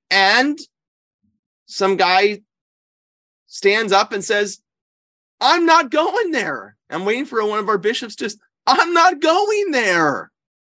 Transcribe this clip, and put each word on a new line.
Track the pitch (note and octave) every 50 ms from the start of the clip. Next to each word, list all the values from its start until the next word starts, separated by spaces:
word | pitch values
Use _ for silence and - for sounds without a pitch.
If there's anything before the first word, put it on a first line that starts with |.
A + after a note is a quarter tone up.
| _ -
And | F#3 G3 F#3+ G3 A3 B3 C4+ D4 D4 - - - _ _ _ _ _ _ _ _ _ _ _ _ _ _ _ _ _ _ _
some | - - - G3 F#3+ G3
guy | F3 F#3 F3+ F#3 F#3+ G3+ G#3 G#3 G3 _ _ _ _ _ _ _ _ _ _ _ _ _ _ _ _ _ _ _ _ _
stands | _ - - - G3 G#3 A3+ A3+ G3 G3
up | G3 G#3+ - A#3
and | G3+ -
says, | - G#3 G#3 G#3 F#3+ - - _ _ _ _ _ _ _ _ _ _ _ _ _ _ _ -
"I'm | A#3 C#4 E4 F4 E4+
not | E4 E4 E4 D4+ A3+
going | D4+ D4+ E4 F#4+ F#4 B4 A4 E4+
there." | D#4 A#3+ F#3+ D#3+ C3+ A2 F#2+ G#2 _ _ _ -
I'm | D3 E3+ F#3+
waiting | G#3 A3+ B3+ D4
for | - B3 A3 G#3+
one | G#3+ G#3 G#3+
of | G3+ G#3+
our | G#3
bishops | F#3+ E3 G#3+ A#3+ - B3 G#3+ -
to, | - B3 G3+ - _ _ _ _ _ -
"I'm | - C4+ F#4 E4+ E4+ F4
not | E4+ E4 F#4 F4+ C#4
going | D#4+ D#4 E4+ G4 G#4 G#4 G#4+ G#4 G4+ F#4
there." | C#4+ B3 A3 F#3+ F3 E3+ D#3 D3 B2 F2+ D2+ - _ _ _ _ _ _ _